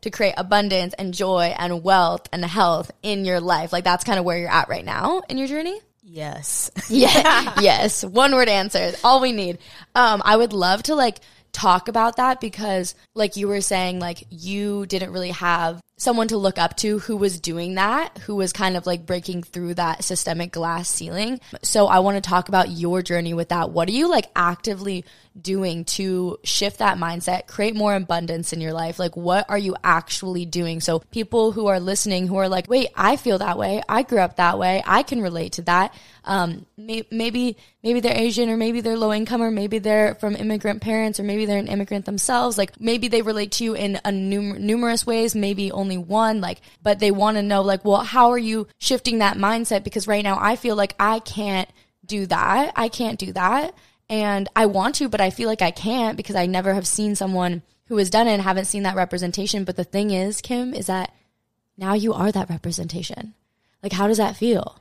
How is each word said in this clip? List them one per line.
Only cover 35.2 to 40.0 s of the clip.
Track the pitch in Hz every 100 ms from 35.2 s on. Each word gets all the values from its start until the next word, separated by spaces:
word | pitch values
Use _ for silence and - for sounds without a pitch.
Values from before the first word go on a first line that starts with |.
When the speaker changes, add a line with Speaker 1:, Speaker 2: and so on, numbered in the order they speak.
Speaker 1:
relate | 190 170 175
to | -
that." | 175 175 190 - - -
Um, | - 196 175 185 185 -
may-, | 214 226 220
maybe, | 226 226 233 247 220 - _
maybe | 226 240
they're | 233 220
Asian | 226 214 233
or | 226
maybe | 226 233
they're | 226 226
low | 220
income | 214 220 233
or | 226
maybe | 214 202 220
they're | 208 214